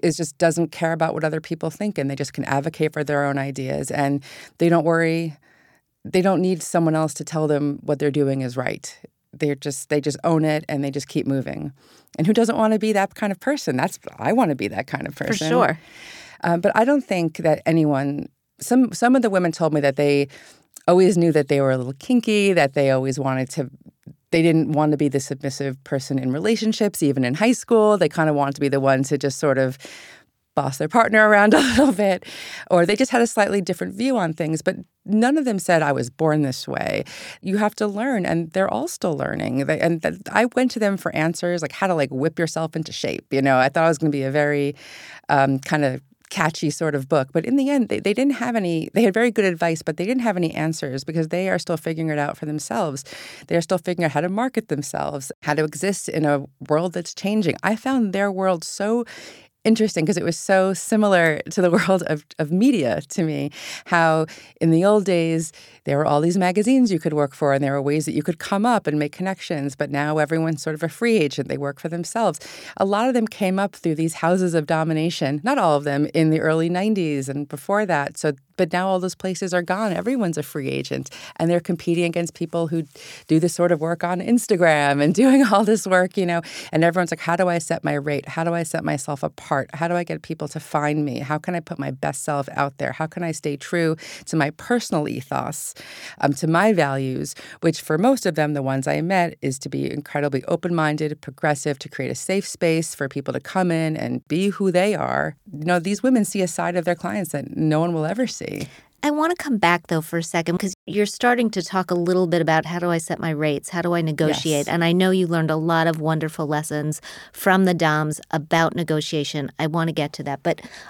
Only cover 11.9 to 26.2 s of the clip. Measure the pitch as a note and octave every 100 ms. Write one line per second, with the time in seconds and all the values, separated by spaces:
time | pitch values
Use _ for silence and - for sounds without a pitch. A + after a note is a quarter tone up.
11.9 | _ _ - D#3+ A3 A3+ A3+ A3 A3 A3
12.9 | G3+ G3 - G#3 F#3+ - D4 - B2+ F3
13.9 | - - - B2 A3+ G3+ C3+ G2+ G2 B2
14.9 | C#3 - - - G#3+ D#3 B3 G#3 D#3+ -
15.9 | - - - - - E3+ E3+ F#3+ - A#3
16.9 | C#4+ - F#3 E3 E3 E3 D3+ - E3 D3+
17.9 | C#3 C#3+ C#3+ - _ _ _ - B3+ B3
18.9 | - A#3+ B3+ A#3 F#3+ F3 - D#3+ D3+ C#3+
19.9 | C#3 D3 C#3+ C#3 - - - _ - -
20.9 | F3+ F#3 E3 E3+ D3+ C#3+ C#3+ C3+ C3 B2
21.9 | C3+ - B3 A3+ G#3+ G3 F3 C#3 D3 C#3
22.9 | C3 C3+ C3 C3+ C3 B2+ - B2+ - -
23.9 | _ - - _ E3+ E3 D#3+ D3 D3 D3+
24.9 | C#3+ D3 C#3 - C3+ C#3 C3+ C#3 C3 -
25.9 | C#3 C3+ C3+